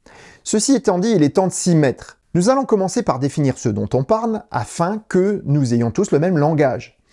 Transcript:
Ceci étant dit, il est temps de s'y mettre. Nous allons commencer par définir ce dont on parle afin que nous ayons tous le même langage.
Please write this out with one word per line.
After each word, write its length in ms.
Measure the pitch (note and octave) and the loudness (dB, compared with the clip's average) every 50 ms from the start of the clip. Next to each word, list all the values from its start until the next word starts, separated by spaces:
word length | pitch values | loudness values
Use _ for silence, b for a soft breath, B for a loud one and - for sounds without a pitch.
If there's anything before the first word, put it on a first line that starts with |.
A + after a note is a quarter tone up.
| _ B B B B B B B B | _ B B B B B B B B
Ceci 300 | - - - G#3 - C#4 | -4 -2 0 2 2 0
étant 220 | A#3 - - F#3 F3 | 2 2 0 0 0
dit, 140 | F3+ A#3 A3+ | 2 2 2
il 60 | F#3 D3+ | 2 2
est 140 | C#3+ - | 2 2
temps 120 | - F#3+ F#3 | 2 0 0
de 40 | - | -2
s'y 220 | - - F3+ E3+ | -2 0 2 2
mettre. 440 | D#3+ D3 C3+ A#2 - - - - _ _ _ - | 4 4 2 0 -2 -8 -20 -20 _ _ _ -2
Nous 160 | E3+ F3+ A3 | 0 2 2
allons 160 | C4 C#4 C4+ | 2 0 0
commencer 360 | - A3+ G3+ F#3+ F#3 - - - | 0 0 0 0 -2 -4 -4 -2
par 160 | - C#3 B2+ | -2 -2 -2
définir 400 | C3+ C#3+ - - D3 C3+ B2+ - | -2 -4 -2 0 0 0 0 -2
ce 120 | - B2 | -2 -4
dont 180 | G#2 G#2+ A2+ G#2 - | -2 -2 -2 -2 -2
on 100 | B2+ C3+ | -2 0
parle 380 | - A3 A3 A3+ A3+ A3 G#3 - _ | 0 0 0 0 -2 -4 -6 -6 _
afin 520 | - A#2+ A2+ - - - E3+ F3 G#3 A3 A3 - | -8 -8 -8 -6 -6 -4 -2 -2 -2 -4 -6 -2
que 340 | - F#3 F#3 G3+ G#3 F#3+ - | 0 0 2 2 0 -2 -2
nous 260 | - C#3 D3 C#3 A#2 A#2+ | 0 0 0 2 2 0
ayons 180 | A#2 A#2 A#2 | 0 0 0
tous 200 | - - G3+ - | -2 -2 -2 0
le 80 | - C#3 | 2 2
même 200 | D#3 F#3 F#3+ D3+ | 2 2 2 2
langage. 600 | C#3+ D3+ E3 C#3+ D3+ B2+ A#2 A2+ - - _ _ _ B | 2 2 2 2 2 0 0 -4 -8 -12 _ _ _ B